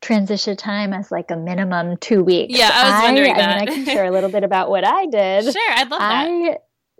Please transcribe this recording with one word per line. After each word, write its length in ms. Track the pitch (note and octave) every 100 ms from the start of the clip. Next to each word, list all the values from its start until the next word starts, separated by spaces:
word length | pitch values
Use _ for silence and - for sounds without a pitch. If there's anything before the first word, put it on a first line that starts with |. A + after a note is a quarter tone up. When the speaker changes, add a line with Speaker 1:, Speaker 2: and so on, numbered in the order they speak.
Speaker 1:
transition 560 | - G#3+ G3 G3+ - G3
time 360 | G#3+ G3+ G3+
as, 180 | F#3+ G3+
like, 220 | F3 E3+
a 40 | E3
minimum 600 | E3+ F3+ F#3+ F3 F3 F3
two 260 | - G#3+
weeks. 340 | F3+ F3 A3 B3
Speaker 2:
Yeah, 140 | A3
I 120 | A#3+
was 180 | C4 G#3+
wondering 300 | A#3 C4+ C#4
Speaker 1:
I, 20 |
I 40 | -
mean, 80 | F3
Speaker 2:
that. 140 | G3+
Speaker 1:
I 40 | G#3+
can 180 | D4
share 200 | C4+ A#3
a 80 | F#3
little 180 | F#3 F#3+
bit 140 | G3+
about 260 | F#3+ F#3+ -
what 140 | F3+
I 220 | F#3+ F4 F#4
did. 380 | A3 F#3+ G3
Speaker 2:
<laughs> 80 | A#3
Sure, 200 | E4+ A#4
I'd 180 | A#3+ C4
love 80 | D4+
that. 280 | G#3 A3 D#4+
Speaker 1:
I 300 | F4 E4+ - _ _ _ _